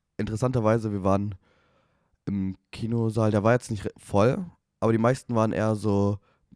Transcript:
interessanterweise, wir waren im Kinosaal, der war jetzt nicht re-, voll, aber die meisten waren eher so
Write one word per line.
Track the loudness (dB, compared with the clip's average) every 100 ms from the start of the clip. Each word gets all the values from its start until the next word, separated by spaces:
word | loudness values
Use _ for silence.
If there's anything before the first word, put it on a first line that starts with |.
| _ -8
interessanterweise, | -6 -2 -2 0 2 2 0
wir | -2
waren | 0 0 0 -8 _ _ _ _ _ _ _ _ -6
im | -4 -4 -6 _
Kinosaal, | -10 -4 -2 0 2 2
der | 2
war | 4
jetzt | 2 0
nicht | -8 -8
re-, | -12
voll, | -2 2 2 2 -6 -14 _ _
aber | 0
die | 2
meisten | 2 0 -2 0
waren | 0
eher | 0 0 0
so | 0 2 2 -2 _ _ _